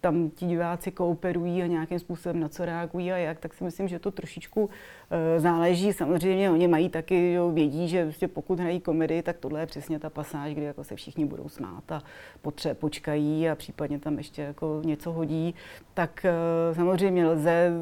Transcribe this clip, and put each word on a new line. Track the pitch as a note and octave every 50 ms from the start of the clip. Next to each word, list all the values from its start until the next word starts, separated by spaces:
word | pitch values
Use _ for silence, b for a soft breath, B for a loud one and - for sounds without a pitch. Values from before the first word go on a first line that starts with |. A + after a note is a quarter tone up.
tam | - F3+ D#3 E3+ E3+ D#3
ti | D#3+ - F#3
diváci | F3 E3+ E3+ E3+ E3+ F3 E3+ - F#3+
kooperují | F3+ - F#3+ F3 F3 E3+ - F#3 F3 F3 E3+ F3 F3 F3+ F3+
a | F3
nějakým | F3 D#3+ D#3+ D#3+ F3+ F3
způsobem | E3+ - F3 D#3+ - F3+ E3+ E3+
na | D#3+ D3+
co | - - F3
reagují | E3+ E3 E3+ E3+ D#3+ - F3 F3+ F3+
a | F#3 F3+
jak, | F3 D#3 E3 D#3+
tak | - D#3 -
si | - F#3
myslím, | F3+ E3 - F#3+ F#3+
že | F3 E3+
to | - G3+
trošičku, | G3 - F3+ - - - - - - A3 G#3+ G3+ G3+ B B B B B B B E3 E3+ D#3+ E3 E3
eh, | E3
záleží. | D3+ F3 E3+ E3 E3+ F3 F3+ E3+ F#3+ G#3 G3
Samozřejmě | - E3+ C#3+ E3+ E3+ D#3+ F#3+ F#3+ F#3+ G3 F#3+
oni | E3+ D#3+ F3+ F3
mají | E3+ D#3 E3 F3+
taky, | - D#3+ D#3+ - F#3+ F3+ F3 F3+ F3
jo, | F3+ F3 F3
vědí, | D#3+ D#3 D#3 D3 C3+ D#3 F3 E3
že | E3+ F#3 E3+
prostě | D#3 D3+ - F#3+ F#3+
pokud | - - - - F#3+ E3+
hrají | F3+ E3 F3 F3+
komedii, | F3+ - D#3+ D#3+ D#3+ D#3 D#3+ E3+
tak | E3 - E3+ -
tohle | - C3 D3+ D3+
je | E3
přesně | D#3 - D#3 C#3+ - E3 D3+
ta | D3+ D#3
pasáž, | - - D3 - - D3 C#3+ D3+ D3
kdy | D3+ D3
jako | D3 C#3+ - C#3+
se | - -
všichni | - - - C3 - D3+
budou | C#3+ - - - D3
smát | - - - F#2 F2 - - -
a | D#3+ D3+ B B B B B B B B
potře-, | - D3 D3 - - D#3 C3+
počkají | - - D3+ - - - - D3 D3+ D3 D3 D#3 D#3 D#3+ E3
a | D#3
případně | D3+ - - - - D3+ C#3+ D3 C#3+
tam | D3 D#3 D3+ D3
ještě | D3 - - -
jako | D3 C#3+ C#3+ - - D#3+ D3+ D3+ D#3
něco | E3 D3+ D3+ - E3+
hodí. | E3 E3 D#3+ D3 D#3 D#3+ D#3+ E3+ E3+ B B B B B B _ -
Tak, | - E3+ D#3 - - -
eh, | F#3 E3+ E3 E3+ E3+ E3 E3 E3 E3+ E3
samozřejmě | E3 F3 E3+ F#3 F3 F#3+ G3 F#3 F3+ E3+ D#3+
lze | E3+ D#3 D3 E3+ E3+ E3+ F3 F3 E3+ E3+